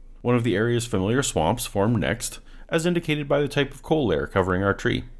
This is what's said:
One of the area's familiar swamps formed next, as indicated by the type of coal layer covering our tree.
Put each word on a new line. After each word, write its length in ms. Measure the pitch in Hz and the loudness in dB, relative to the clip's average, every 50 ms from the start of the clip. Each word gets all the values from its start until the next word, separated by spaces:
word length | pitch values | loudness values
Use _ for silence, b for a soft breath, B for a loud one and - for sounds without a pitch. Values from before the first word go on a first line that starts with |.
| - - - - | -20 -20 -16 -6
One 140 | - 120 123 | -2 0 2
of 80 | 120 117 | 2 2
the 120 | 123 87 | 2 2
area's 300 | 98 113 120 120 117 117 | 2 2 2 0 0 -2
familiar 380 | - - 95 92 101 120 139 131 | -2 -2 0 0 2 2 0 0
swamps 420 | - - 85 78 82 113 - - | 0 0 2 2 2 2 0 -2
formed 340 | - - 101 98 110 123 107 | -4 0 0 2 2 2 2
next, 400 | 67 67 104 113 - - - - B B B B B B | 2 0 -2 -2 -4 -10 -10 -12 B B B B B B
as 160 | 165 165 160 | -2 0 0
indicated 440 | 180 175 170 170 160 151 147 147 143 | 0 -2 -2 -2 -2 -4 -2 0 0
by 100 | 147 143 | 0 0
the 80 | 147 | 0
type 260 | 139 - 147 139 139 - | 0 0 0 -2 -2 -4
of 80 | - | -10
coal 260 | - - 165 160 135 | -2 0 0 2 2
layer 200 | 101 82 69 71 | 2 2 0 0
covering 340 | - - 98 90 92 92 92 | 0 2 2 2 4 2 2
our 120 | 98 98 98 | 2 2 0
tree. 320 | - - 120 113 - 117 - - | 0 0 -2 -2 -2 -4 -8 -16